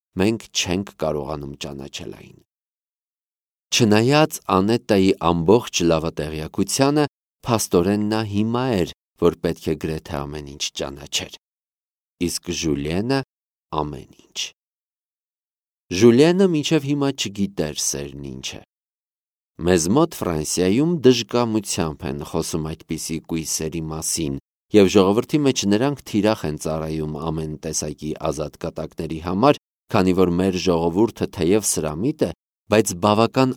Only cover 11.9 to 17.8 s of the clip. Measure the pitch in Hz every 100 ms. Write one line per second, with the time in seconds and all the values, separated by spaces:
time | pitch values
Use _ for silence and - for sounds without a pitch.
11.9 | _ _ _ 85 - - 80 80 71 73
12.9 | 87 117 135 131 _ _ _ _ 80 76
13.9 | 143 - _ _ - - - _ _ _
14.9 | _ _ _ _ _ _ _ _ _ _
15.9 | 87 117 117 160 180 196 156 135 160 139
16.9 | 143 139 135 104 101 98 98 78 71